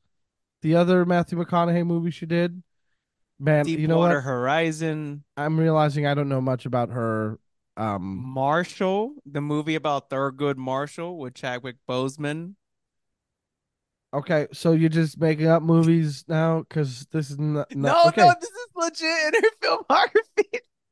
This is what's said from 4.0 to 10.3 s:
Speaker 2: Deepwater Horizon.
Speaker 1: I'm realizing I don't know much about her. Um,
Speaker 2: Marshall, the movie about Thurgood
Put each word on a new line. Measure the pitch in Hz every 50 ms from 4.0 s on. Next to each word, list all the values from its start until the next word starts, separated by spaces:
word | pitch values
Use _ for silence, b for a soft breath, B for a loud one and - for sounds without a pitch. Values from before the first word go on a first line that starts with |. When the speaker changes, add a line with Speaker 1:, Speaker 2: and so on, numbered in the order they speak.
| 175
Speaker 2:
Deepwater | 175 170 139
Horizon. | 127 139 127 123 123 135 151 165 165 160 156 156 165 160 156 156 151 143 143 147 - _ _
Speaker 1:
I'm | 139 147 156 160 160
realizing | 160 160 156 156 151 147 139 151 143
I | 143 143
don't | 147 143 139
know | 135 131
much | 131 131 131 123 -
about | 123 127 123 120 -
her. | 117 123 113 113 110 110 107 107 107 - _ _ _ _ _ _ _
Um, | 104 110 107 101 92 90 95 95 123 127
Speaker 2:
Marshall, | 131 131 131 135 143 156 175 175 - - - 196 185 190 208 220 277 302 285 -
the | 151 143 147
movie | 147 147 147 151 147 160 156
about | 151 143 151 143 135 - -
Thurgood | 135 135 139 139